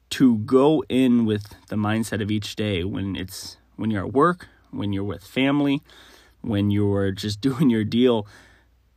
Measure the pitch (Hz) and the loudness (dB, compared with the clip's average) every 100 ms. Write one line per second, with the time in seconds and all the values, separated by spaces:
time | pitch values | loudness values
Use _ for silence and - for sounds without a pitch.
0 | - - 131 110 104 131 143 156 - 127 | -8 2 4 4 2 4 4 2 0 0
1 | 131 120 110 104 - - - 107 104 110 | 2 2 2 -2 -6 -18 -8 -4 -2 -2
2 | 110 104 104 107 104 - 107 92 92 - | -2 -4 -2 -4 -6 -6 -4 -2 -4 -6
3 | 98 90 92 - - - _ - 107 104 | -6 -6 -10 -12 -16 -20 _ -6 -4 -4
4 | 90 127 165 175 - _ _ - 101 98 | -2 2 2 0 -8 _ _ -8 -4 -4
5 | 101 - - 127 135 143 143 139 - - | -4 -8 -6 0 2 2 0 -2 -6 -20
6 | - - _ _ - 101 101 104 101 98 | -20 -20 _ _ -4 -2 0 0 0 0
7 | 98 95 107 104 135 123 139 113 101 117 | -2 -4 -6 -4 -2 2 2 2 0 2
8 | 127 113 104 - - _ _ _ _ | 4 2 -2 -14 -20 _ _ _ _